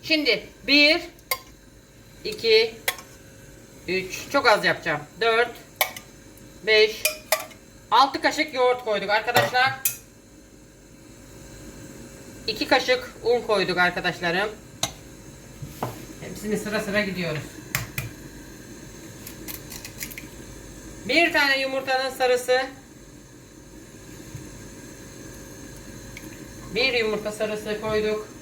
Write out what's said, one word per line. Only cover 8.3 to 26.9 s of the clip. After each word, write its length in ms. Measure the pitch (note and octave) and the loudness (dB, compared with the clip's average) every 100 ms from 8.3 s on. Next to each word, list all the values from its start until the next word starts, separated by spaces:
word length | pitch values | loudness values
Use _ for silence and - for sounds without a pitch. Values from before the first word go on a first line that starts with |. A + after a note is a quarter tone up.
| C#4+ D4+ | 0 -2
yoğurt 320 | B3+ B3 B3 | 4 4 4
koyduk 240 | A3 G3+ F#3+ | 0 0 2
arkadaşlar. 640 | G#3+ A3 A#3 F#3+ B3 A3 - - - - - - - - - - - - - - - - - - - - - - - - - - - - | 2 4 2 4 4 2 2 -6 -6 -16 -20 -20 -20 -20 -20 -20 -20 -20 -20 -20 -20 -20 -18 -18 -16 -16 -16 -16 -16 -16 -16 -16 -10 -8
İki 200 | G#3+ D4 | -4 4
kaşık 440 | C4+ B3+ B3+ - - | 4 6 2 0 -4
un 180 | A3+ A#3+ | 2 2
koyduk 360 | A3 G#3 - F3 | 4 2 4 4
arkadaşlarım. 720 | F3+ F3+ F3+ - F3 F3+ G#3+ - - - - - - - - - - - - - - - - - | 4 4 -2 -2 0 0 -2 -4 -16 -6 -6 -6 -18 -18 -18 -18 -18 -14 -14 -8 -8 -8 -14 -14
Hepsini 360 | - - G#3 G3+ | -12 -8 -2 -2
sıra 220 | G#3 G#3 | 0 -2
sıra 220 | G3 G3+ | 0 0
gidiyoruz. 420 | F#3+ F3+ E3+ C#3+ - - - - A2+ - - - - - - - - - - - - - - - - - - - - - - - - - - - - - - - | 0 -2 -4 -4 -8 -14 -6 -6 -4 -8 -10 -12 -16 -16 -16 -18 -16 -16 -16 -16 -16 -16 -16 -14 -12 -12 -12 -14 -14 -12 -10 -10 -14 -16 -16 -16 -16 -16 -16 -12
Bir 280 | - D4 E4+ | 0 4 4
tane 280 | D#4 C#4 C4+ | 4 4 2
yumurtanın 480 | C4+ C4+ C4+ C4 C4+ | 2 -2 0 0 0
sarısı. 520 | B3+ B3+ B3 B3 B3+ C4 - - - - - - - - - - - - - - - - - - - - - - - - - - - - C3 - - - A#2+ - - - - - - - | 2 4 4 4 2 2 -10 -18 -20 -20 -20 -20 -20 -20 -20 -20 -20 -18 -18 -18 -16 -14 -14 -14 -14 -16 -16 -16 -16 -16 -16 -16 -16 -16 -16 -16 -16 -16 -14 -14 -14 -14 -14 -16 -14 -4
Bir 180 | G3 C4 | 2 2